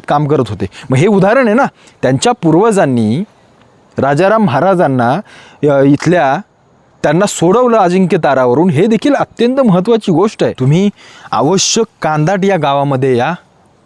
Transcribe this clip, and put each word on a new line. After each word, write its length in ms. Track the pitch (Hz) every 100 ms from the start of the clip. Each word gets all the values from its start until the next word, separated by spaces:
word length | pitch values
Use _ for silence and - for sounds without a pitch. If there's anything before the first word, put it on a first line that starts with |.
| -
काम 180 | 147 147
करत 180 | 147 104
होते. 180 | 104 98 - -
मग 60 | 131
हे 100 | 190
उदाहरण 400 | 196 190 254 233
आहे 100 | 233
ना, 100 | 269 _ - -
त्यांच्या 300 | 131 135 -
पूर्वजांनी 920 | - 165 165 233 196 147 120 107 135 214 _ _ _ _ _ _ -
राजाराम 460 | 135 143 196 226
महाराजांना, 760 | 190 135 185 180 151 127 120 156 - - - - 147
अ, 100 | 139
इथल्या 560 | 139 143 160 175 135 151 - _ _ _ _ -
त्यांना 240 | - 160 202
सोडवलं 500 | - 165 226 247 220
अजिंक्य 400 | 180 185 185 190
तारावरून, 460 | 151 131 127 123 185
हे 160 | 139 214
देखील 280 | 226 294
अत्यंत 460 | 254 156 - 233 269
महत्त्वाची 520 | 247 180 190 226 -
गोष्ट 320 | 160 208 -
आहे. 80 | 135
तुम्ही 380 | - 131 165 202 - - - -
अवश्य 500 | 104 139 190 - 233 220 -
कांदाट 420 | 156 151 156 196
या 120 | 196 185
गावामध्ये 600 | 147 143 143 135 135 120
या, 180 | 139 175 _ _ _ _